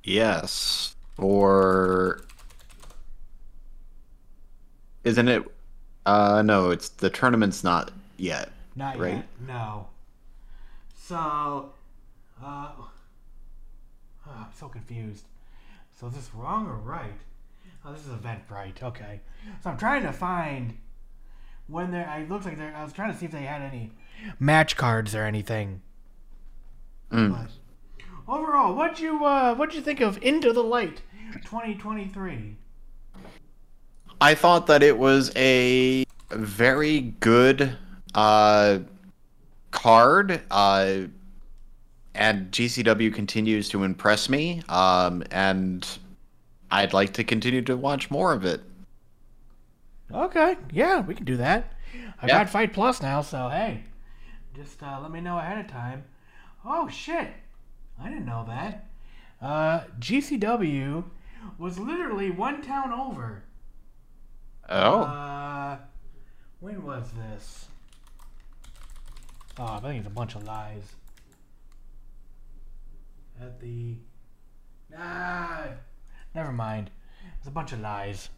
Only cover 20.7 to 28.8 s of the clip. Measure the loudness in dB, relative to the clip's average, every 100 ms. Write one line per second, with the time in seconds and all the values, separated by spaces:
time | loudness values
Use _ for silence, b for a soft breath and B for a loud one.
20.7 | -10 -16 -18 -18 -20 -20 -18 -18 -16 -12
21.7 | -8 -6 -6 -6 -8 -8 -8 -8 -10 -12
22.7 | -12 -12 -8 -8 -6 -10 -8 -8 -8 -10
23.7 | -10 -12 -16 B B -14 -2 4 4 4
24.7 | 0 0 0 -2 -2 -2 -4 -4 -4 -4
25.7 | -10 -16 -20 -20 -20 -20 -18 -16 -16 -18
26.7 | -18 -18 -18 -4 2 2 0 -6 -14 -20
27.7 | -20 -18 -16 -14 -16 -6 -4 2 4 4
28.7 | 2